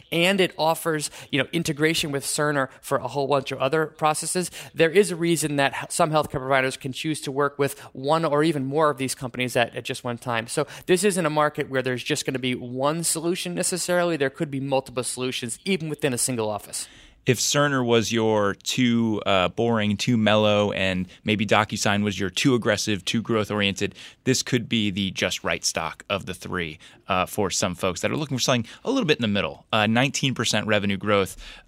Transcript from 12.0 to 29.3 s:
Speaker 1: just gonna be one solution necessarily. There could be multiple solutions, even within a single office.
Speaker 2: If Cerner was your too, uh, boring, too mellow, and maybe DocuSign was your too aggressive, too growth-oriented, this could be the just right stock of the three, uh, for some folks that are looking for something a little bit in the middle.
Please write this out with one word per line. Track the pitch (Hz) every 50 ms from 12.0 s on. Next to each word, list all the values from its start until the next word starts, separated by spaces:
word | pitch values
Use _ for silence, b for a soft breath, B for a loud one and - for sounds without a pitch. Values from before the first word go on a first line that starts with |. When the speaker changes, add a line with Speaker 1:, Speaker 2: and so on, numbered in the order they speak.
| -
Speaker 1:
just | - 151 - -
gonna | 151 131
be | 123 127 127 123
one | 90 127 120 123 131 135 147 160 170 165
solution | - - 160 156 170 185 - - 180 175
necessarily. | 170 180 - 185 165 - - 175 180 175 175 165
There | 143 143 135
could | - - 170 147
be | 135 135
multiple | 135 139 135 131 - - 120 127
solutions, | 120 - - 123 127 131 123 - 127 117 - - -
even | 190 190 165 160
within | 156 147 - - 139 123
a |
single | 117 - - 127 113 110 107
office. | 104 101 - - - - - - B B B B B B B
Speaker 2:
If | - 120 -
Cerner | - - - 147 147 147 139 131 123
was | 117 117 117 104 98
your | 113 113 110 110 110 104 101 98 95
too, | - - - - 131 127 120 117 117 117 113 107 98 -
uh, | 101 98 92 90
boring, | 87 - - 117 117 113 110 104 104 104
too | 101 - 127 123
mellow, | 113 107 101 107 107 107 104 104 104 104 101 98
and | - 95 95 92 90 90 - B B B
maybe | 110 107 101 110
DocuSign | 98 113 104 107 - 110 98 - 110 101 101 104
was | 104 95 92
your | 101 90
too | - - - 139 123
aggressive, | 117 101 117 104 98 - 110 107 90 -
too | - - 117
growth-oriented, | 95 - 117 107 104 - 107 104 101 98 92 - 101 95 - B B B B B B
this | 127 127 - -
could | - 135 123 104
be | - 120 113 104 104
the | 87 101 98 95
just | 90 - 101 90 - -
right | - 90 85 80 -
stock | - - 87 82 78 - - - -
of | 101 90 80
the | 82 90
three, | - - 92 92 90 85 80 78 - B B B B B
uh, | - 95 92 87
for | - - - 101 90
some | - - - 92 87
folks | - 98 95 87 -
that | - 104
are | 120
looking | 139 156 139 135
for | 117
something | - - 127 120 113 B B B B
a | 214
little | 269 269 226
bit | 151 - -
in |
the | 120
middle. | 104